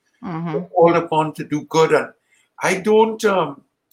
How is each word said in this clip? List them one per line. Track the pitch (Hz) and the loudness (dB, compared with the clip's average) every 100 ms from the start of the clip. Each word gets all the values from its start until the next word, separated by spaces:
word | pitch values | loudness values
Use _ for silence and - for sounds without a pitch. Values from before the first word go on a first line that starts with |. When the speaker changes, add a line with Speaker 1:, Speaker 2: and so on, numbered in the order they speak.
| _ _ | _ _
Speaker 1:
Mm-hmm. | 190 160 170 | -10 -8 -6
Speaker 2:
we're | 160 180 | -6 -4
called | 180 170 170 | 2 4 4
upon | 165 156 156 | 0 -2 -2
to | 147 | -6
do | 135 147 | -8 -8
good. | - 160 156 | -2 2 2
And | 147 117 - _ _ _ - | 2 -2 -10 _ _ _ -6
I | 151 185 | -4 -2
don't, | 208 214 220 220 | 2 4 2 0
um, | 214 185 151 139 _ _ _ | -2 0 -2 -6 _ _ _